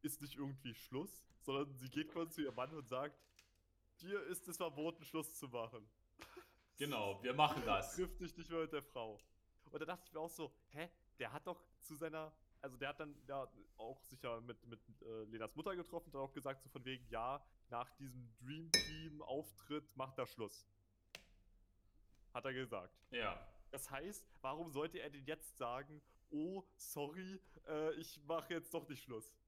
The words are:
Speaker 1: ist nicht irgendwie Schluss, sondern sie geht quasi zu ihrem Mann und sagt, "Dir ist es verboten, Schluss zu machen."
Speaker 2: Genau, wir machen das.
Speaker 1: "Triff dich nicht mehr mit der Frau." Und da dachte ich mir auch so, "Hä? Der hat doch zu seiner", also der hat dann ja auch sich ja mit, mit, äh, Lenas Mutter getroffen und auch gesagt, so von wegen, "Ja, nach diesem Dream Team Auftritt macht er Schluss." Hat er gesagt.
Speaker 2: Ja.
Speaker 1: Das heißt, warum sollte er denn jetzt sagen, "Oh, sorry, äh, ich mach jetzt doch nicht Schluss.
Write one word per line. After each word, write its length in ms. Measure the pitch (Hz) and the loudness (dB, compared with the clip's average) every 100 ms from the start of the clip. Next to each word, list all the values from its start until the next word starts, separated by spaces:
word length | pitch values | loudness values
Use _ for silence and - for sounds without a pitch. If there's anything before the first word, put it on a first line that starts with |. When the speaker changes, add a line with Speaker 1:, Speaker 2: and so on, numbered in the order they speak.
Speaker 1:
ist 200 | 147 - | 0 -2
nicht 140 | 139 - | -6 -2
irgendwie 380 | 139 135 123 | -2 -2 -4
Schluss, 500 | 110 - 127 196 - - - | -6 -4 -2 -2 -6 -18 -8
sondern 360 | - 135 139 131 | 2 4 4 0
sie 120 | 131 | 0
geht 220 | 143 151 | 0 2
quasi 200 | 170 165 | 2 0
zu 100 | - | 2
ihrem 140 | 143 120 | 2 2
Mann 180 | 131 | 0
und 140 | 160 120 | 0 0
sagt, 280 | 127 147 - - - - - _ _ _ _ | 2 2 -2 -20 -20 -20 -20 _ _ _ _
"Dir 200 | 170 202 151 | -2 0 0
ist 220 | 180 - | -2 -4
es 80 | 175 | 0
verboten, 480 | 175 143 156 165 160 | 0 4 0 0 -2
Schluss 280 | 160 156 - | -2 -2 -4
zu 120 | 139 | -2
machen." 400 | 120 113 113 104 _ _ - - - - - _ - | 0 0 -4 -12 _ _ -16 -14 -14 -18 -20 _ -2
Speaker 2:
Genau, 440 | 143 123 101 98 | 2 4 4 4
wir 100 | 123 | 4
machen 300 | 139 151 143 117 | 8 8 8 6
das. 300 | 98 - - | 6 4 0
Speaker 1:
"Triff 220 | 180 - | 0 0
dich 180 | 175 - | -6 -6
nicht 140 | 165 | -2
mehr 120 | 165 | 2
mit 120 | 160 | 2
der 80 | 151 | 0
Frau." 340 | - 127 110 101 - - _ - 147 | -2 -4 -4 -6 -14 -20 _ -20 -8
Und 80 | 147 | -4
da 40 | 156 | -4
dachte 180 | 175 - | -4 -6
ich 60 | |
mir 60 | 156 | -4
auch 100 | 165 | -2
so, 240 | 165 147 - - | -2 -4 -6 -12
"Hä? 180 | 139 175 - - - | -6 -6 -8 -20 -4
Der 120 | 117 | -2
hat 160 | 139 180 | -2 -4
doch 160 | 175 - - | -6 -8 -16
zu 140 | - 151 | -12 -2
seiner", 380 | 160 156 156 - - - | -2 -2 -6 -10 -20 -10
also 140 | 139 127 | -8 -2
der 120 | 139 | -2
hat 100 | 147 | -2
dann 160 | 151 143 123 | -6 -8 -4
ja 200 | 139 127 - - - | -2 -2 -8 -20 -8
auch 240 | 113 - | -8 -8
sich 180 | - 127 | -12 -6
ja 180 | 131 117 | -2 -2
mit, 240 | 120 110 117 | -4 -10 -10
mit, 140 | 113 - 107 | -12 -14 -12
äh, 220 | - 110 107 | -6 -6 -4
Lenas 300 | 113 110 139 | -4 -4 -2
Mutter 200 | 160 180 | -2 -2
getroffen 340 | 170 170 - | -2 -6 -4
und 80 | 139 | -2
auch 140 | 135 | -2
gesagt, 300 | 139 135 135 | -2 -2 -4
so 60 | - | -6
von 140 | 143 127 | -8 -4
wegen, 200 | 127 120 | -4 -2
"Ja, 360 | 113 120 143 - - - | 0 2 0 -4 -20 -4
nach 200 | 120 113 | 0 0
diesem 420 | - 139 127 120 117 | -4 -8 -8 -10 -10
Dream 300 | 123 156 165 | -6 -6 8
Team 500 | 190 180 156 160 151 | 8 8 -2 -6 -6
Auftritt 720 | - 147 151 - - 147 147 - | 0 0 0 -8 -2 -2 -2 -4
macht 220 | 135 135 | -2 0
er 80 | 123 | -2
Schluss." 420 | - 104 - - _ _ _ _ - - - - - - - - - - - - | 0 -4 -4 -18 _ _ _ _ -16 -16 -20 -20 -20 -20 -20 -20 -20 -20 -20 -8
Hat 120 | 123 135 | -2 0
er 80 | |
gesagt. 420 | 131 127 107 90 - - | 2 2 0 -4 -14 -6
Speaker 2:
Ja. 360 | 123 107 87 - - - | 0 2 0 -8 -14 -8
Speaker 1:
Das 180 | 139 - | -6 -4
heißt, 340 | 139 170 202 - - | -4 -4 -8 -12 -4
warum 300 | 131 151 170 | -2 0 0
sollte 280 | 139 160 165 | 2 2 0
er 100 | 139 | -6
denn 160 | 143 135 | -6 -4
jetzt 320 | 156 - - | -4 -4 0
sagen, 440 | 120 123 143 151 - - - | 2 2 -2 -12 -16 -20 -4
"Oh, 320 | 147 165 190 185 - | 0 2 0 -4 -10
sorry, 640 | - 151 147 170 185 190 - - - | -4 0 0 0 -6 -6 -10 -16 0
äh, 260 | 156 156 156 | 4 4 4
ich 240 | 160 - 143 | -2 -10 2
mach 240 | 165 - | 2 4
jetzt 240 | 170 160 | 0 2
doch 140 | 165 - | -2 0
nicht 140 | 135 | -8
Schluss. 300 | - 113 - - | -4 -4 -4 -16